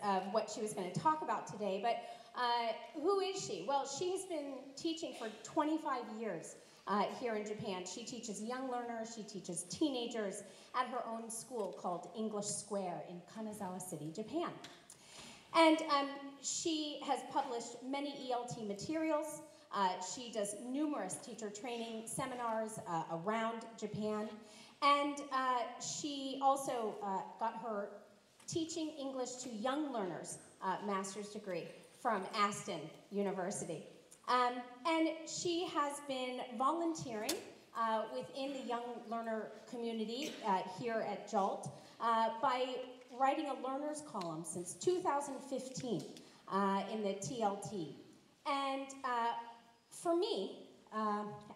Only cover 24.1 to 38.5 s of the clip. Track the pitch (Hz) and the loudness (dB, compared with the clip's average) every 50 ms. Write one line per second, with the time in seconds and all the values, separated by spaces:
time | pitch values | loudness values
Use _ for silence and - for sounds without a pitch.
24.1 | 214 214 214 220 220 - - - - - - - - - 294 285 285 285 285 294 | 0 0 -2 -4 -6 -10 -14 -16 -18 -18 -18 -20 -2 6 8 8 8 8 8 4
25.1 | 285 294 285 - 262 262 262 254 254 247 226 226 - - - - - - - 302 | 2 -2 -4 0 0 2 4 4 4 4 2 0 -2 -6 -6 -6 -4 -4 -4 -4
26.1 | 285 277 269 269 262 269 269 269 269 277 269 - 262 240 226 208 202 - - 202 | -2 -2 -2 -2 -2 4 6 6 6 6 4 0 0 0 0 -2 -2 -2 -2 0
27.1 | 190 185 - - - - 233 220 - - - 240 214 202 202 196 - - - - | 0 0 -2 -4 -4 -2 -2 -2 -2 -2 -2 -2 -2 -2 -2 -4 -6 -12 -16 -18
28.1 | - - - - - - - - - 339 320 320 - 339 311 302 294 294 269 269 | -20 -20 -20 -20 -20 -16 -10 -4 -2 0 0 0 0 -2 -2 -2 -2 -4 -4 -4
29.1 | 262 262 247 226 - - - 254 226 208 208 262 269 294 311 285 247 226 196 175 | -2 -2 -2 -4 -4 -6 -8 -6 -4 -2 0 2 2 2 0 0 0 0 0 0
30.1 | 160 143 - - - - - - - - - 190 180 - - 208 202 190 196 196 | -2 -4 -6 -8 -10 -12 -12 -16 -12 -4 0 0 0 0 0 0 0 0 0 -2
31.1 | - 214 202 202 - 220 - 196 180 165 147 - - - - - - - - 247 | -4 -6 -6 -6 -8 -6 -4 -4 -4 -2 -4 -6 -10 -14 -18 -20 -14 0 2 2
32.1 | 220 196 190 - - 220 202 208 202 - - - 185 160 147 160 - - - - | 4 4 2 0 2 4 4 4 2 0 -4 -4 -4 -4 -4 -8 -10 -14 -14 -4
33.1 | 202 202 202 190 180 190 180 185 208 - - - 170 151 - - - - - - | 0 2 2 2 2 2 0 0 0 -2 -2 -4 -4 -6 -6 -10 -14 -18 -20 -20
34.1 | - - - - 240 254 247 247 247 254 247 - - - - 320 320 330 320 320 | -20 -8 0 4 6 6 6 6 4 0 -4 -8 -10 -4 0 2 4 6 6 4
35.1 | 320 - - - - - - 359 339 330 370 330 330 320 294 285 277 - 285 285 | 4 0 -4 -6 -6 -2 0 2 2 2 0 0 2 2 2 2 0 -2 -4 -4
36.1 | 262 254 254 254 247 254 - - 233 220 262 277 320 339 339 330 320 302 277 262 | -2 -2 -2 -2 -2 -4 -4 -6 0 2 4 4 4 4 2 2 0 0 -2 -4
37.1 | 226 208 214 247 320 427 - - - - - - - 233 226 226 220 220 220 - | -4 -2 -2 -2 -2 -2 -4 -10 -14 -18 -20 -10 -2 0 2 4 4 2 2 0
38.1 | 262 254 254 - - 277 269 277 | -2 -4 -6 -6 -6 -4 -4 -2